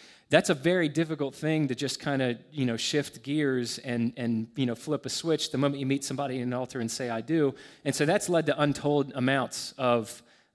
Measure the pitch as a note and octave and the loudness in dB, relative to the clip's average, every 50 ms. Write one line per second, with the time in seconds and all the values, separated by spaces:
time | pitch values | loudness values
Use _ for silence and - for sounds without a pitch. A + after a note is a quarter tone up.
0 | - - - - _ - D3 E3+ - - E3 C3+ C#3 E3+ F3+ F#3 E3 D3 C#3 D#3 | -20 -20 -20 -16 _ 4 4 4 6 4 2 2 4 2 4 4 2 2 2 0
1 | E3 D#3 D#3+ C#3+ C#3+ C3+ - - D3+ D#3 D#3+ D#3 D3+ B2+ B2 - C#3+ C3+ - - | 0 0 -2 -4 -4 -6 -4 -4 -2 0 2 2 2 0 0 -2 -4 -4 -4 -4
2 | - D3 C#3 C3+ C3 B2 A#2+ - - - D3+ D3+ C3 A#2+ A2+ A2 - - - D3 | -4 -2 0 0 0 0 -2 -4 -8 -10 -4 -2 0 0 0 0 -2 0 0 0
3 | C#3 - - B2 - C3+ D3 D#3 D3 C3+ C3 B2 A#2+ A#2 - - - C3 A#2+ A#2+ | -2 -2 -8 -12 -8 -4 -2 0 0 2 0 0 -2 -4 -6 -8 -6 -4 -2 0
4 | A#2 A#2+ - - A#2+ A#2 A2+ A2+ A2+ - - C#3+ C3 A#2+ A2+ - - D#3 D3 C#3+ | 0 0 -2 -2 -2 -2 0 -2 -2 -4 -2 0 0 0 0 -4 -4 -4 -4 -4
5 | - B2+ - - - E3 D#3 D3 - - - C3 C#3+ C#3+ C#3 C#3 C3+ C3 C#3 C#3 | -4 -4 -6 -4 0 0 0 0 0 -2 -2 0 0 0 0 0 -2 0 -2 -2
6 | - - C#3 C3 C#3+ C3 B2+ C3 A#2+ B2 B2 B2+ B2+ - - B2+ A2+ A2+ - - | -2 -4 -4 -4 -4 -4 -4 -4 -4 -2 -2 -4 -4 -4 -6 -4 -4 -4 -4 -4
7 | C3 A#2+ A2+ A2+ A2+ - D#3+ D#3+ D3 C3+ B2+ - - - - - - C#3 C3 - | -4 -4 -4 -4 -4 0 2 2 2 2 0 -2 -12 -20 -16 -8 -4 -2 0 2
8 | D3 D#3 F#3+ G#3 - F3+ F3 D#3+ D3+ D#3 C#3 D#3 D3 D3 C3+ - - D3 D3 D3 | 2 4 2 2 2 2 2 2 2 2 2 2 4 2 2 2 0 2 2 2
9 | C#3+ C#3 C#3 C3 B2 C3+ C#3 C#3 A#2+ A2+ - - - - - - C3 B2 A#2+ A#2 | 2 0 -2 -2 0 2 2 2 0 -2 -6 -8 -10 -10 -6 0 2 4 4 2
10 | G#2+ - - - - _ _ _ _ _ - | 2 -2 -10 -16 -18 _ _ _ _ _ -8